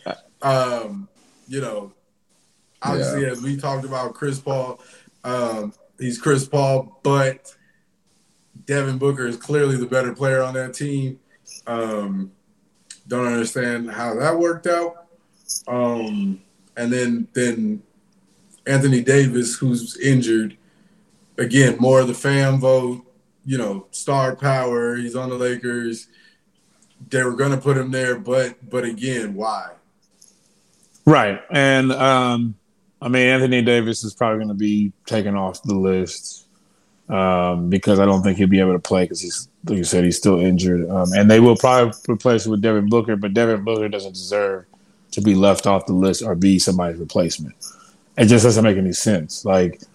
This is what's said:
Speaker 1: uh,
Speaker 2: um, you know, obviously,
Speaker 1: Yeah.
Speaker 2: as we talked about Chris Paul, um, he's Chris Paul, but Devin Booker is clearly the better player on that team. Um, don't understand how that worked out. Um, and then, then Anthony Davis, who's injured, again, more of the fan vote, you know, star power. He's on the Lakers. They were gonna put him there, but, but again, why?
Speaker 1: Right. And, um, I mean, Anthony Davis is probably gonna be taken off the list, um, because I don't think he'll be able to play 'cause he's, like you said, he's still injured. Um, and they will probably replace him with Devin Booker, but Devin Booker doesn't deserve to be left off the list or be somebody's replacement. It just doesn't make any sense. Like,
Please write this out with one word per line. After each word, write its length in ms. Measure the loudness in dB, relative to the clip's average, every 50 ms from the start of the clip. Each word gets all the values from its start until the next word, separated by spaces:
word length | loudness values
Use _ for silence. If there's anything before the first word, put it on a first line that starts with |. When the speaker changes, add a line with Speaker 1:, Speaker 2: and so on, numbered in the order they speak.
| _
Speaker 1:
uh, 100 | -12 -12 -12 _ _ _ _
Speaker 2:
um, 680 | -2 0 0 0 0 -2 -4 -6 -6 -10 -12 -14 -14 -16 _ _ _ _ _ _ _ -12
you 140 | -10 -8
know, 320 | -8 -8 -8 -10 -12 -14 _ _ _ _ _ _ _ _ _ _ _ _ _ _ _ _ _ _
obviously, 400 | -6 -4 -2 -2 -2 -2 -2 -2
Speaker 1:
Yeah. 80 | -4 -4
Speaker 2:
as 100 | -6 -6
we 140 | -6 -6 -6 -6
talked 280 | -6 -6 -6 -6 -8
about 280 | -8 -8 -8 -8 -8 -8
Chris 240 | -6 -6 -6 -6 -6
Paul, 400 | -6 -6 -4 -4 -4 -6 -10 -14 -18 -20 -20 -20 _ _ _ _ -8
um, 500 | -6 -4 -4 -2 -4 -4 -6 -8 -10 -12 _ _ _ _ _
he's 200 | -8 -8 -8 -2
Chris 260 | 2 2 2 2 0 -2
Paul, 520 | 0 0 2 2 0 0 -2 -6 -14 _ -2
but 520 | 0 2 2 2 0 -2 -6 _ -20 -20 _ _ _ _ _ _ _ _ _ _ _ _ _ _ _ _ _ _ _ _ -20 -6
Devin 320 | -2 -2 -2 0 -2 -2 0
Booker 280 | 0 0 0 0 -4 -6
is 100 | -6 -8
clearly 400 | -6 -2 0 0 2 2 0 -2
the 80 | -2
better 280 | 0 0 0 0 -2 -4
player 280 | -2 -2 0 2 0 0
on 100 | -2 -4
that 180 | -6 -8 -8 -8
team. 460 | -8 -8 -6 -4 -4 -4 -6 -8 -12 _ _ _ _ _ -20 -20 -18 _
Um, 680 | -8 -6 -4 -4 -4 -4 -6 -4 -6 -6 -6 -8 -10 -14 _ _ _ _ _ _ _ _ _ _ _ -20 -20 _ -8
don't 200 | -4 -4 -2 -2
understand 600 | -2 -2 -4 -4 -4 -4 -4 -4 -4 -6 -8 -10
how 220 | -10 -8 -6 -6 -4
that 220 | -2 0 0 0 0
worked 300 | 0 -2 -2 -2 -2 -2
out. 400 | -2 -2 -2 -6 -8 -12 -20 _ _ _ _ _ _ _ _ -12 -12 -12 -8 -6
Um, 760 | -4 -2 -2 -2 -2 -4 -6 -6 -4 -4 -4 -4 -6 -6 _ _ _ _ _ _ _
and 160 | -6 -4 -2
then, 360 | -2 -2 0 -2 -2 -2 -4 -6 _
then 480 | -2 0 0 0 -2 -4 -4 -4 -6 -10 _ _ _ _ _ _ _ _ _ _ _ _ _ _ _ _
Anthony 360 | 0 0 2 4 2 2 2
Davis, 540 | 2 4 4 4 4 4 2 0 -2 -2 -4
who's 400 | -4 -2 -2 -2 -2 -4 -10 -10 -4
injured, 600 | 0 2 2 2 2 2 0 0 0 -2 -8 _ _ _ _ _ _ _ _ _ _ _ _ _ _ _ _ -6
again, 400 | -4 2 4 6 6 6 4 2
more 220 | 4 6 6 6
of 60 | 4 2
the 40 | -2
fan 460 | -4 -2 0 2 2 2 2 0 2
vote, 440 | 2 2 2 2 2 -2 -6 -8 -12 _ _ _ _ _ _ _ _
you 120 | -6 -6 -4
know, 300 | -4 -6 -6 -8 -10 _
star 440 | -14 -10 -6 -2 -2 0 0 -2 -4
power. 640 | -4 -2 -2 0 0 -2 -2 -2 -2 -2 -2 -4 -6
He's 180 | -8 -8 -8
on 140 | -8 -8 -6
the 60 | -6 -4
Lakers. 720 | -4 -4 -4 -4 -6 -6 -6 -4 -6 -6 -8 -10 -12 _ _ _ _ _ _ _ _ _ _ _ _ _ _ _ _ _ _ _ -12 -6
They 140 | -2 -2 -2
were 100 | -2 -2
gonna 220 | -2 0 0 0 0
put 200 | 0 0 0 0
him 140 | -2 -2
there, 260 | -4 -4 -2 -2 -4 -4
but, 520 | -4 -2 -2 0 -2 -2 -6 -14 -16 -6
but 140 | -6 -4 -4
again, 520 | -4 -6 -6 -6 -6 -4 -4 -6 -6 -8
why? 360 | -6 -6 -6 -6 -6 -10 -14 -18 _ _ _ _ _ _ _ _ _ _ _ _ _ _ _ _ _ _ _ _ _ _ _ _ _ _
Speaker 1:
Right. 340 | 6 6 6 4 2 -2 -4 -8 -4
And, 440 | 0 2 2 4 4 4 2 0 0
um, 600 | 2 2 4 4 4 2 0 0 0 -2 -4 -6 -10 _ _ _ _ _ _ _ _
I 60 | -4 -2
mean, 200 | 0 2 4 4
Anthony 340 | 4 2 2 2 2 2
Davis 420 | 2 4 2 2 2 0 -4 -6 -8
is 100 | -10 -4
probably 260 | -2 -2 -2 0 -2 -4
gonna 100 | -6 -4
be 380 | -4 -2 0 0 0 0 -2 -4 _ _
taken 300 | -4 -4 -2 -2 -2 -2
off 280 | -2 -4 -4 -6 -8 -6
the 120 | -4 -2
list, 720 | 0 0 0 0 0 -2 -4 -8 -12 -14 -16 -18 -18 _ _ _ _ _ _ _ _ _ _ _ _ _ -6
um, 600 | -2 0 2 2 2 2 0 0 -2 -2 -2 0
because 300 | -2 -2 0 2 2 4
I 60 | 4
don't 160 | 4 2 2
think 160 | 2 0 0 2
he'll 100 | 2 2
be 120 | 4 4
able 140 | 4 2 2
to 60 | 0
play 280 | -2 -2 0 0 0 -2
'cause 140 | -4 -10
he's, 260 | -10 -10 -10 -10 -12 -14 _ _ -6
like 120 | -4 -4 -4
you 80 | -2
said, 180 | 0 0 2 2
he's 140 | 2 0 2
still 220 | 2 2 2 4
injured. 500 | 4 2 2 2 2 0 0 0 -2 -2
Um, 240 | -2 -2 -2 0 2
and 180 | 4 6 8
they 80 | 8 8
will 160 | 8 8 6
probably 380 | 6 4 4 4 4 4 2 0 -6 -6 -4
replace 360 | -4 0 2 2 2 2 0
him 60 | -2
with 100 | -2 0
Devin 280 | 0 0 0 2 0 2
Booker, 260 | 2 2 2 0 -4
but 180 | -4 -4 -2 0
Devin 300 | 2 2 2 0 -2 -2
Booker 240 | -4 -2 -2 -2 -4
doesn't 260 | -6 -8 -10 -10 -14
deserve 520 | -14 -8 -4 -2 -2 0 -2 -2 -6 -10 _ _ _ _ _ _ _ _ _
to 100 | -6 0
be 140 | 2 4 4
left 300 | 6 6 4 4 4 2 2
off 180 | 2 2 0
the 80 | 0 0
list 280 | 2 2 2 0 0
or 140 | -2 -4 -2
be 240 | 2 4 4 4 4
somebody's 400 | 4 0 0 0 -2 -4 -6 -8
replacement. 560 | -10 -4 -2 -2 0 0 -2 -8 -10 -14 -14 _ -20 -20 -20 -20 -20 -20 _ _ _ _ _ 2
It 80 | 6
just 180 | 6 6 8 8
doesn't 200 | 6 6 6 4
make 140 | 4 4 2
any 140 | 0 -2
sense. 540 | -2 -2 0 0 0 0 -2 -6 -12 -8 -2
Like, 360 | 2 2 2 2 2 -2 -8 -16 -20